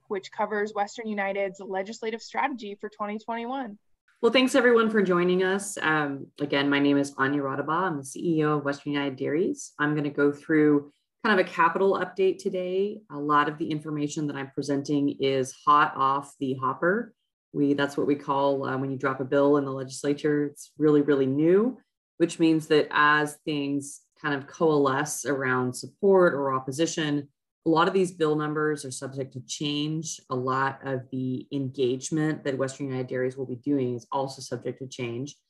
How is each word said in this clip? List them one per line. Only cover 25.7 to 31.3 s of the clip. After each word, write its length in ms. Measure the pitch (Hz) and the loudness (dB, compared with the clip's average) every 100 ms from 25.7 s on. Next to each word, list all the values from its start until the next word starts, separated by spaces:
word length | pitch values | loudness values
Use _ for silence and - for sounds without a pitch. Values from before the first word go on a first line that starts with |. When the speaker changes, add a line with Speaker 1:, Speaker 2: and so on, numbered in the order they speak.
| - | -4
Speaker 2:
support 580 | 127 - 196 190 175 | -14 0 4 6 6
or 220 | 139 139 131 | 4 -2 -2
opposition, 720 | 139 135 165 170 151 147 139 _ _ _ 165 | -4 -2 -2 0 -2 -2 -4 _ _ _ 0
a 20 | |
lot 180 | 160 180 | 2 4
of 60 | |
these 180 | 190 180 | 2 0
bill 240 | 185 151 151 | 0 0 2
numbers 480 | 151 151 151 147 | 0 0 -2 -2
are 60 | 131 | -8
subject 440 | - 131 135 131 | -10 -10 -8 -8
to 80 | 127 | -10
change. 760 | - - 147 147 151 160 156 - - | -12 -6 -4 -2 -2 -4 -6 -12 -6
A 40 | 127 | -4
lot 440 | 131 131 135 135 | -2 0 -2 -4
of 180 | 135 127 123 | -6 -6 -6
the 340 | 131 127 | -6 -4